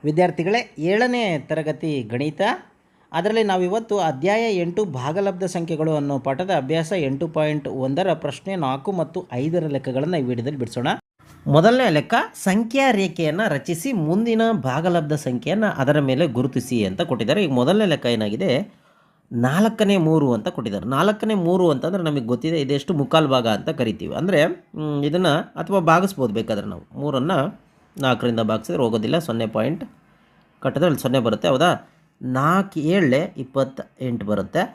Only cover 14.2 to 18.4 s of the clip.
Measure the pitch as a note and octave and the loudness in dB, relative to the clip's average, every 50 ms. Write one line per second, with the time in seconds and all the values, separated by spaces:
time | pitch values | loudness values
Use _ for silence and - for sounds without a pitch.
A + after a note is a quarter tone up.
14.2 | A#3 A#3 A3+ A3 A3+ A3+ A3+ E3+ B2 C3 B2 D3 E3 F#3 F3 E3+ D#3 D3 D3+ C#3+ | 2 2 2 2 2 2 2 0 0 -2 -2 0 0 2 2 0 0 0 -4 -2
15.2 | - C3+ B2 A#2+ - C#3 F3 G#3+ A3 G3+ - - C3+ C3 D3 D3+ C#3+ C3 C3 C3+ | -2 -4 -4 -4 -2 -2 0 0 0 0 0 0 2 2 2 2 2 2 2 2
16.2 | F3 - A2+ A#2+ B2+ C#3 C3 C3+ A#2 - B2+ A#2 G#2 F#2+ F#2 - F3 E3 C3 - | 0 0 0 0 -2 0 0 -2 -4 -2 0 0 0 0 0 -2 -2 -2 -2 -2
17.2 | A2+ G#2 D3+ G#3 G3+ D3+ C3+ B2 B2 C#3 F#3+ G#3+ A3 F#3+ D3+ - - B2 A#2+ A2+ | 0 0 2 2 2 2 2 2 2 4 4 4 4 2 0 0 0 0 0 0
18.2 | A2 G#2 G#2 - | 0 -2 -2 -2